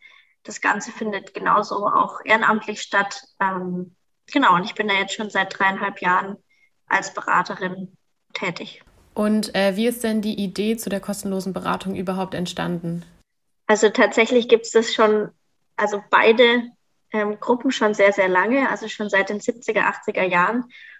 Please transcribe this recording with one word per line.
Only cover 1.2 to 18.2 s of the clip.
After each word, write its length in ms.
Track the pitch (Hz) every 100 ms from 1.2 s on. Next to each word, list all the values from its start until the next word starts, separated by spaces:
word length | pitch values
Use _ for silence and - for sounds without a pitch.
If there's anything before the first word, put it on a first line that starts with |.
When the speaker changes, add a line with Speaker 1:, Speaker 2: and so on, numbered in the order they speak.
| -
Speaker 1:
genauso 540 | 185 185 196 208 - -
auch 320 | - - - -
ehrenamtlich 560 | 220 - 214 - 214
statt. 460 | - 202 202 - - -
Ähm, 560 | 190 185 185 180 180 _ _ _ -
genau, 300 | 285 240 175
und 100 | 214
ich 100 | -
bin 140 | 214
da 40 | 196
jetzt 180 | 196
schon 160 | - 214
seit 280 | 196 190 -
dreieinhalb 440 | 196 196 202 -
Jahren 340 | 185 185 196 - _ _ _ _ -
als 280 | 190 -
Beraterin 840 | - - - 180 196 185 185 185 _ _ _ _
tätig. 500 | - 190 165 220 - _ _ _ -
Speaker 2:
Und, 380 | 214 214 208 190
äh, 200 | 196 190
wie 120 | 233
ist 160 | 240
denn 180 | 220 220
die 180 | 208 214
Idee 380 | 196 190 208 226
zu 140 | -
der 80 | 196
kostenlosen 520 | 190 202 196 190 185
Beratung 440 | 185 180 185 190 185
überhaupt 400 | 185 185 185 -
entstanden? 680 | 180 - 170 175 170 170 170 _ _ _ _ _ -
Speaker 1:
Also 240 | 208 214
tatsächlich 580 | 208 208 233 226 247 240
gibt's 220 | 226 -
das 240 | 226 226
schon, 380 | - 214 214 - _ _ _ _ -
also 280 | 208 202 -
beide, 500 | 190 214 226 240 240 240 _ _ _ _
ähm, 280 | 220 208 208
Gruppen 320 | - 247 269
schon 240 | - 214 208
sehr, 180 | 202
sehr 140 | 196